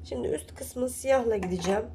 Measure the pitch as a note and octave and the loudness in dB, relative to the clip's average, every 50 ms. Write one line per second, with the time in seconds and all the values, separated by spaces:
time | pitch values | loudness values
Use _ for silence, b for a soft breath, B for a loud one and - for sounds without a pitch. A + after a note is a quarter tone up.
0 | - - C4+ B3 A#3 - - - - - - - - - - B3+ B3 B3+ - - | -8 -8 -6 -4 -2 -2 -2 -2 -4 -10 -12 -12 -12 -10 -4 -2 -2 -2 -4 -4
1 | - C4+ C4+ C4 A#3+ A#3 A3 G#3 F#3 F3+ F3+ F3+ E3+ F3+ G3 G#3+ A3+ - - | 2 4 4 6 6 4 2 2 0 0 -2 0 2 2 2 2 0 -4 -10